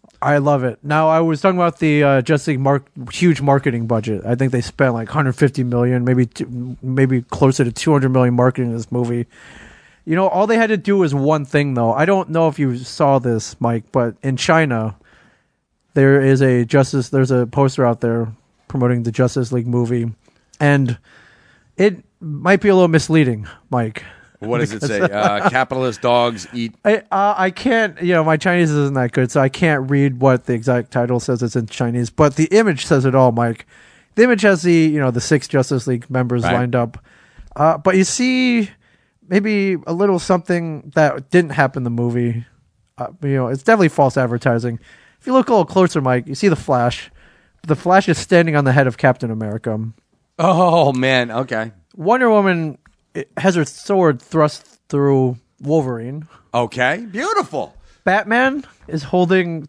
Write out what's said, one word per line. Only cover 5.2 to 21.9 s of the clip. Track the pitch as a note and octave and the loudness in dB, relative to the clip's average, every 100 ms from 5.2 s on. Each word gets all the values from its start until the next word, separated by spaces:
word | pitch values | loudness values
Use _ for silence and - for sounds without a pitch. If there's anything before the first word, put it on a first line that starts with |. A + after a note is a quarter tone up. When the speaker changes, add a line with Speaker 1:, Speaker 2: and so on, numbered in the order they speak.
| C#3 | -2
Speaker 1:
fifty | B2+ C#3 C3+ | 0 0 0
million, | B2 A#2+ B2 B2+ | -2 0 0 0
maybe | B2 B2+ A#2+ | 0 0 0
two, | - - B2 B2 A#2+ | -4 -10 -10 -12 -10
maybe | B2+ C3 C3+ C3 | -6 0 0 0
closer | A#2 - C3+ C3 | -4 0 2 2
to | A#2+ | -2
two | A2+ - | -2 0
hundred | D3 C3 | 2 2
million | C3 B2+ | 2 2
marketing | B2 B2+ B2+ A#2+ | 2 0 0 -4
this | A#2 A2 | -6 -6
movie. | B2 A#2+ A#2+ A#2 _ - - - - _ _ | -4 -4 -6 -8 _ -20 -20 -20 -20 _ _
You | - E3 | -6 -2
know, | F#3+ | 0
all | F3+ G#3+ | 0 0
they | A3+ | 2
had | A3+ | 2
to | G#3+ | 0
do | G3+ G3+ | 0 2
was | E3+ | 2
one | C#3 C#3 D#3 C#3 | 0 0 0 0
thing, | D3 C#3+ | -2 0
though. | B2 A#2 | 0 0
I | A2+ | 0
don't | E3 G3 F#3 | 2 0 0
know | D#3+ E3 | 0 0
if | C#3+ | 0
you | C#3 B2 | -4 -4
saw | B2+ - D3 C3+ | -8 -2 2 2
this, | B2 A2+ - - | 0 -2 -4 -6
Mike, | A#2+ A#2 - | -4 -4 -4
but | C3+ A#2 G#2 | -2 -2 -4
in | C3+ C3 | -6 -4
China, | - D#3+ D#3 A#2 A2 G2+ _ _ _ _ _ _ _ _ _ | 0 2 2 -2 -4 -8 _ _ _ _ _ _ _ _ _
there | D3+ C3+ C#3 | 2 4 4
is | C3+ C3+ | 4 4
a | C3+ B2 | 4 2
Justice, | A#2 C#3+ C3 C#3 A#2+ | 2 2 2 0 -2
there's | C#3 C3 | 0 2
a | B2+ A#2+ | 0 0
poster | C#3+ C#3 C#3 | 0 0 2
out | B2 A#2 | 0 0
there | A#2 A#2 A2+ G#2+ _ _ - | -2 -4 -4 -10 _ _ -10
promoting | C#3 B2 A#2+ | -2 0 0
the | A#2 | -2
Justice | A2+ B2+ - A#2+ | 0 0 0 -4
League | B2+ A#2+ | -4 -2
movie, | A#2+ A#2 A#2+ A#2 G#2+ _ _ _ - | -2 -2 -4 -6 -10 _ _ _ -2
and | D3 C#3+ B2+ B2 _ - _ _ _ _ _ - | 2 2 0 -4 _ -20 _ _ _ _ _ 0
it | G3+ | 0